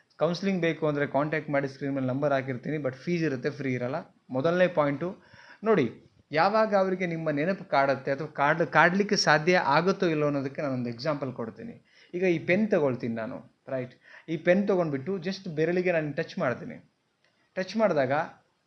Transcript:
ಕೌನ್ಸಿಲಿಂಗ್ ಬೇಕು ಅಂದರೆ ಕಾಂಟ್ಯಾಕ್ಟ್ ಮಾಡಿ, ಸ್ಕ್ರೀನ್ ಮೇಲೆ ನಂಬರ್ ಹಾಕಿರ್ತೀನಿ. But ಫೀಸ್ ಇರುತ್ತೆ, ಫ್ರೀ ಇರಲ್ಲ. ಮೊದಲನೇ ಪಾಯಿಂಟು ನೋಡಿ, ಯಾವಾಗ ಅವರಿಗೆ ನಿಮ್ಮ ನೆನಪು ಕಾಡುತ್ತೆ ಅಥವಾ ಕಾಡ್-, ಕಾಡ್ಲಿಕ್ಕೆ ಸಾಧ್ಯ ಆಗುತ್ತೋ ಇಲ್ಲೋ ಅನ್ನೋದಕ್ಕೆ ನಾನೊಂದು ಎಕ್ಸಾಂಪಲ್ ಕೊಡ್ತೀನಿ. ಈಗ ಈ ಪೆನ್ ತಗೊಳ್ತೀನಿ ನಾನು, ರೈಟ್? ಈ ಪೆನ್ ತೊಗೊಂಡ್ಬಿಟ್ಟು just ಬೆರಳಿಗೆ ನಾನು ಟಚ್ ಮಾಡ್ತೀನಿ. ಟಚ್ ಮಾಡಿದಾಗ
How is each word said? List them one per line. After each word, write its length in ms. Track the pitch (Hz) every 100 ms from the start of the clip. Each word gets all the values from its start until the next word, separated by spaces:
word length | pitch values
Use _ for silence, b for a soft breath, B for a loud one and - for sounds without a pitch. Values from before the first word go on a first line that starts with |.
| _ _
ಕೌನ್ಸಿಲಿಂಗ್ 420 | 156 175 196 190
ಬೇಕು 260 | 165 156 156
ಅಂದರೆ 200 | 147 143
ಕಾಂಟ್ಯಾಕ್ಟ್ 440 | 135 151 156 151
ಮಾಡಿ, 180 | 143 139
ಸ್ಕ್ರೀನ್ 260 | 131 143
ಮೇಲೆ 120 | 139 131
ನಂಬರ್ 260 | 127 147
ಹಾಕಿರ್ತೀನಿ. 440 | 139 131 123 - 156
But 180 | 139
ಫೀಸ್ 300 | 127 - 175
ಇರುತ್ತೆ, 260 | 160 131 147
ಫ್ರೀ 240 | 131 135
ಇರಲ್ಲ. 220 | 127 123 151 - _ _
ಮೊದಲನೇ 380 | 131 156 180 180
ಪಾಯಿಂಟು 480 | 175 147 139 175 202 B B B B
ನೋಡಿ, 420 | 214 202 117 - - _ _
ಯಾವಾಗ 420 | 143 185 220 220
ಅವರಿಗೆ 320 | 196 190 185 180
ನಿಮ್ಮ 240 | 165 160
ನೆನಪು 340 | 143 165 190
ಕಾಡುತ್ತೆ 460 | - 143 139 135 143
ಅಥವಾ 160 | 139 156
ಕಾಡ್-, 400 | - 143 160 170
ಕಾಡ್ಲಿಕ್ಕೆ 500 | 156 165 190 208 196
ಸಾಧ್ಯ 460 | - 151 156 180
ಆಗುತ್ತೋ 420 | - 147 175 190 180
ಇಲ್ಲೋ 200 | 156 147
ಅನ್ನೋದಕ್ಕೆ 360 | 143 135 135
ನಾನೊಂದು 280 | 151 127 120
ಎಕ್ಸಾಂಪಲ್ 420 | 117 151 143 135
ಕೊಡ್ತೀನಿ. 540 | 123 113 107 95 - b b b
ಈಗ 80 | 180
ಈ 160 | 185 165
ಪೆನ್ 320 | - 180 214
ತಗೊಳ್ತೀನಿ 440 | 190 143 120 120
ನಾನು, 480 | 113 110 98 - _ -
ರೈಟ್? 260 | 131 127 - B B B
ಈ 80 | 160
ಪೆನ್ 320 | 175 185 202
ತೊಗೊಂಡ್ಬಿಟ್ಟು 500 | 190 165 139 135 196
just 300 | 160 190 185
ಬೆರಳಿಗೆ 440 | 151 160 180 180
ನಾನು 200 | 165 151
ಟಚ್ 260 | 143 160 -
ಮಾಡ್ತೀನಿ. 540 | 147 117 - - - _ _ _ _ _ _
ಟಚ್ 220 | - 190 220
ಮಾಡಿದಾಗ 360 | 214 156 127 143 170 - _ _